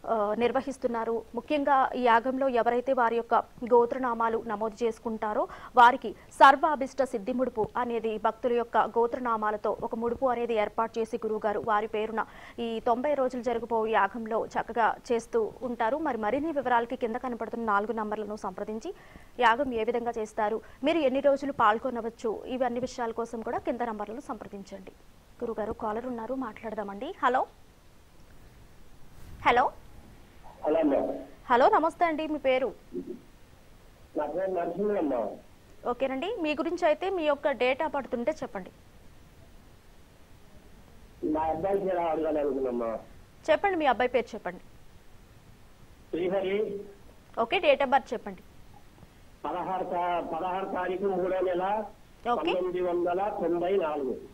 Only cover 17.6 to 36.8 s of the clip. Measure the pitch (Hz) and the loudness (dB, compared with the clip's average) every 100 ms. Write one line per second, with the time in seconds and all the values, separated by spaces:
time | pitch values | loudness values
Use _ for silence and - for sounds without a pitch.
17.6 | 226 202 214 226 214 208 214 214 202 185 | 0 0 0 -4 -4 -4 -6 -8 -8 -8
18.6 | 208 220 339 415 - - - - 240 233 | -8 -8 -10 -14 -18 -20 -18 2 4 4
19.6 | 269 233 220 233 233 233 214 - 208 220 | 0 0 2 2 2 -2 -4 0 0 0
20.6 | - - 269 339 269 262 277 269 285 277 | -6 -2 2 4 4 4 4 4 0 4
21.6 | 220 220 262 240 220 226 226 - - 254 | 4 6 0 -4 -6 -4 -4 -4 -6 -2
22.6 | 247 240 247 - 233 226 226 226 220 320 | 0 0 -6 -4 -6 -4 -6 -6 -6 -4
23.6 | 339 240 233 214 208 233 285 226 196 202 | -4 -4 -4 -4 -8 -10 -10 -12 -12 -14
24.6 | 196 196 185 - - - - - 233 226 | -14 -16 -18 -20 -20 -20 -20 -8 -6 -4
25.6 | 208 233 220 214 254 233 226 262 240 - | -6 -4 -4 -4 -6 -8 -6 -6 -6 -8
26.6 | 226 214 202 202 277 - 262 254 415 - | -8 -6 -8 -8 -10 0 2 2 -2 -8
27.6 | - - - - - - - - - - | -20 -20 -20 -20 -20 -20 -20 -20 -20 -20
28.6 | - - - - - - - - - 240 | -20 -20 -20 -18 -18 -16 -16 0 4 4
29.6 | 285 - - - - - - - - - | 2 -2 -20 -20 -20 -20 -20 -20 -20 -8
30.6 | 151 165 151 135 - - - - - 240 | 0 2 2 2 0 -6 -12 -18 2 6
31.6 | 311 403 320 - 339 302 311 302 262 262 | 6 6 2 0 0 0 -4 -2 0 0
32.6 | 247 - - 359 - - - - - - | 0 -6 -12 -10 -10 -16 -18 -20 -20 -20
33.6 | - - - - - 160 147 165 190 175 | -20 -20 -20 -20 -10 -6 -4 -4 -2 -2
34.6 | 170 180 208 202 147 123 107 - - - | -4 -2 -2 0 0 -2 -4 -8 -18 -20
35.6 | - - 220 240 269 269 349 466 311 302 | -20 -8 -6 -2 -2 -2 -6 -4 -4 -2
36.6 | 320 339 | -2 0